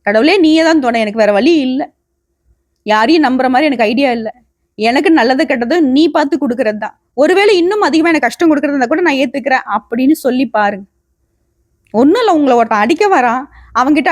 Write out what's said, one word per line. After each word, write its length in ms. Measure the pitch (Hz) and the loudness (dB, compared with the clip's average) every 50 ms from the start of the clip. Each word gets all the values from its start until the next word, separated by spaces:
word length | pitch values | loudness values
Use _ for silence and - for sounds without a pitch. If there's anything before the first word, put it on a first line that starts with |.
"கடவுளே, 360 | _ 208 208 220 247 320 381 | _ 0 0 2 2 2 2
நீயே 260 | 403 330 311 311 320 330 | 2 2 2 2 2 2
தான் 160 | 320 330 311 | 2 2 2
துணை, 220 | 254 240 233 233 | 0 0 -2 -2
எனக்கு 180 | 220 208 202 226 | -4 -4 -2 0
வேற 120 | 214 202 | 0 2
வழி 280 | 208 - 247 320 349 311 | 2 2 2 2 2 0
இல்ல, 320 | 262 254 254 269 - - _ _ _ _ _ _ _ _ _ _ _ _ _ _ _ _ _ _ _ | 0 -2 -4 -6 -8 -10 _ _ _ _ _ _ _ _ _ _ _ _ _ _ _ _ _ _ _
யாரையும் 400 | 208 214 214 214 247 330 349 302 | -2 0 0 2 2 2 2 2
நம்புற 240 | 247 262 254 247 | 0 0 0 0
மாதிரி 180 | 254 254 247 311 | 0 0 0 0
எனக்கு 180 | 302 262 226 226 | 0 0 0 -2
ஐடியா 280 | 208 240 240 277 262 | -2 0 0 -2 -2
இல்ல, 220 | 233 233 220 220 - _ _ _ _ _ _ _ _ | -2 -4 -8 -10 -14 _ _ _ _ _ _ _ _
எனக்கு 360 | - 214 226 247 285 302 381 | -4 -2 0 0 0 2 2
நல்லது 340 | 330 302 226 247 269 269 320 | 2 2 2 2 2 0 0
கெட்டது 360 | 320 277 233 240 233 302 359 | -2 -2 -4 -2 -2 0 0
நீ 300 | 311 254 254 285 320 330 | 0 2 2 2 2 2
பார்த்து 260 | 330 320 302 285 330 | 0 -2 -2 -2 -2
கொடுக்கறது 400 | 269 294 247 240 220 247 214 214 | -4 -4 -4 -4 -2 -4 -4 -4
தான், 220 | 208 214 - _ _ _ _ _ | -6 -12 -12 _ _ _ _ _
ஒருவேளை 440 | 240 294 320 370 392 403 415 415 | 0 2 2 2 2 2 2 2
இன்னும் 240 | 349 330 359 415 427 | 2 0 0 -2 -2
அதிகமா 280 | 403 302 269 311 320 339 | -2 0 0 0 0 2
எனக்கு 180 | 330 - - | 0 0 -2
கஷ்டம் 280 | 233 - - 349 320 302 | -4 -4 0 0 0 0
கொடுக்கறது 180 | 285 269 285 285 | 0 -2 -2 -2
இருந்தா 120 | 277 247 | -2 -2
கூட 160 | 226 311 320 | -2 -2 0
நான் 120 | 359 330 277 | 0 0 0
ஏத்துக்கிறேன்" 520 | 262 285 247 - 277 226 285 262 240 - | 0 -4 -4 -4 -6 -4 -2 -4 -4 -4
அப்படின்னு 440 | - 202 214 - _ 240 233 262 269 | -6 -8 -8 -6 _ -4 -2 0 0
சொல்லி 340 | 320 - - 254 247 254 269 | 0 0 -2 -2 -2 -2 -4
பாருங்க. 400 | 226 - 214 208 202 208 190 202 _ _ _ _ _ _ _ _ _ _ _ _ _ _ _ _ _ _ _ _ _ | -2 -2 -2 -2 -2 -4 -6 -14 _ _ _ _ _ _ _ _ _ _ _ _ _ _ _ _ _ _ _ _ _
ஒண்ணும் 280 | - 208 254 294 370 494 | -2 2 2 2 2 2
இல்ல, 140 | 480 427 349 | 2 2 2
உங்களை 240 | 302 294 262 240 | 2 2 2 2
ஒருத்தன் 220 | 240 226 226 226 208 | 2 2 0 0 -2
அடிக்க 280 | 208 233 330 302 415 | 0 0 0 0 2
வரான், 360 | 403 392 285 247 240 233 254 285 - - - - - - 226 | 2 2 2 0 0 -2 -4 -6 -10 -20 -20 -20 -6 -4 -2
அவன்கிட்ட 300 | 254 277 302 320 254 349 | 0 2 0 0 2 0